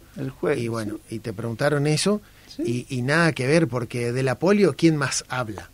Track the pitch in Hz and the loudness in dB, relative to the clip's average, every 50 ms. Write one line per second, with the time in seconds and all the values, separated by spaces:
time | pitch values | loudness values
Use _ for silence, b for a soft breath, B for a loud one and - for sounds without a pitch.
0 | - - - 185 139 135 131 - - 175 147 131 120 117 113 113 110 104 107 107 | -20 -18 -12 -8 -8 -8 -8 -4 -2 -2 0 0 -2 -4 -4 -4 -6 -6 -8 -10
1 | - - 117 107 - 117 104 104 117 117 117 110 143 147 147 143 143 151 151 147 | -12 -10 -12 -10 -8 -8 -8 -6 -6 -6 -4 -2 0 0 2 2 2 2 2 2
2 | - 190 208 208 - b b b b b - - 320 349 120 123 123 - 139 123 | 2 2 0 0 -2 b b b b b -10 -6 -4 -2 -2 -4 -4 -6 -4 -4
3 | 120 131 147 165 170 160 127 - 123 131 147 170 160 120 120 123 117 107 - 120 | 0 2 2 4 4 2 2 0 0 2 2 2 2 2 0 -4 -4 -4 -4 -4
4 | 120 120 120 131 131 131 123 - 156 180 208 208 202 160 123 - 165 165 160 147 | -2 -2 -2 0 0 0 0 2 2 4 4 6 4 2 2 4 4 4 4 4
5 | 139 120 - - - - 127 127 123 110 107 90 - - | 0 -2 -2 -4 -6 -4 -4 -4 -4 -6 -8 -12 -14 -18